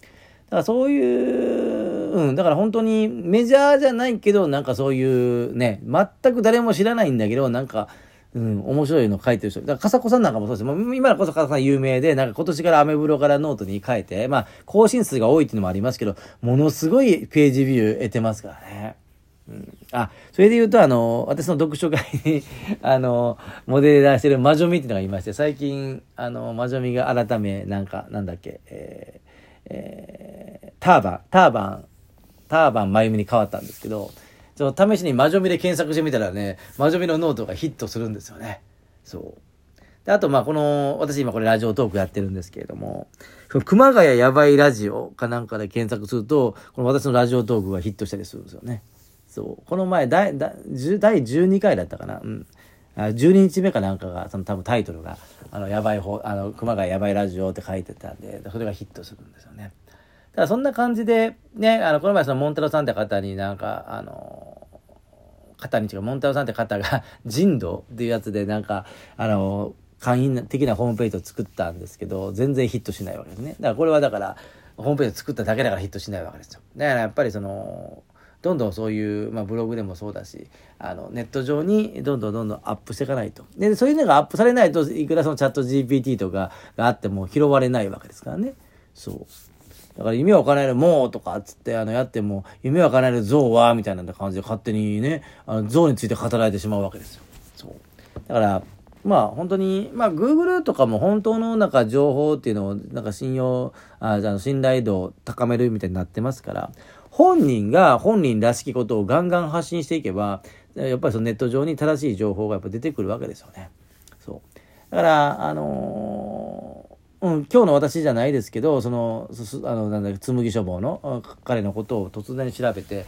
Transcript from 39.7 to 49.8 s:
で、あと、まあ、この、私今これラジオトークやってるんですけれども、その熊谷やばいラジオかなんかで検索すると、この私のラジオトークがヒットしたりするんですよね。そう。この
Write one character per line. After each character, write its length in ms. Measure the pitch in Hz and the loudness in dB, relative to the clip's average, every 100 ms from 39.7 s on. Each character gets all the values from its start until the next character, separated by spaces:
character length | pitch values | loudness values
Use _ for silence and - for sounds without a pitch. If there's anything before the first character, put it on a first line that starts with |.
| _ _ _ - | _ _ _ 0
で、 60 | |
あ 80 | 202 | 2
と、 80 | 165 | 4
ま 120 | 139 | 2
あ、 40 | |
こ 80 | 117 | 2
の、 460 | 156 147 147 139 147 | 0 2 0 0 -2
私 200 | 151 143 | -2 -2
今 120 | 127 | -2
こ 80 | 113 | 0
れ 60 | 110 | 2
ラ 120 | 113 | 2
ジ 80 | 117 | 2
オ 80 | |
ト 140 | 107 117 | 0 0
ー 40 | |
ク 40 | 98 | 0
や 120 | 92 | -2
っ 20 | |
て 100 | - | -4
る 100 | 98 | -4
ん 40 | |
で 100 | 95 | -6
す 80 | 87 | -10
け 80 | - | -14
れ 60 | - | -14
ど 100 | - | -12
も、 320 | - - - _ - - - | -10 -12 -14 _ -20 -20 -4
そ 100 | - | -4
の 40 | |
熊 300 | - 190 269 | 4 8 10
谷 260 | 247 165 123 | 10 8 8
や 140 | 127 | 6
ば 140 | 131 147 | 8 8
い 100 | 143 | 8
ラ 160 | 143 | 6
ジ 160 | 117 104 | 4 -4
オ 240 | 104 - - | -6 -8 -8
か 140 | 120 | -6
な 100 | 120 | -4
ん 80 | 110 | -6
か 100 | 110 | -8
で 100 | 104 | -6
検 200 | 117 110 | -4 -4
索 200 | 110 104 | -6 -4
す 60 | 123 | -6
る 80 | 107 | 0
と、 320 | 151 123 - - | 2 2 -2 -14
こ 80 | - | -4
の 60 | 123 | 0
私 160 | 135 139 | 0 2
の 80 | |
ラ 120 | 123 123 | 2 4
ジ 120 | 123 | 2
オ 80 | 113 | 2
ト 160 | 117 | 0
ー 20 | |
ク 80 | 95 | 0
が 80 | 95 | -4
ヒ 120 | 90 | -4
ッ 20 | |
ト 120 | 101 101 | -6 -8
し 40 | |
た 80 | 98 | -8
り 80 | 95 | -10
す 100 | - | -16
る 60 | |
ん 40 | - | -18
で 40 | |
す 20 | |
よ 80 | - | -16
ね。 220 | 120 113 - _ _ _ _ | -12 -12 -12 _ _ _ _
そ 300 | - 104 - | -12 -12 -12
う。 20 | - | -6
こ 120 | |
の 80 | 180 | -4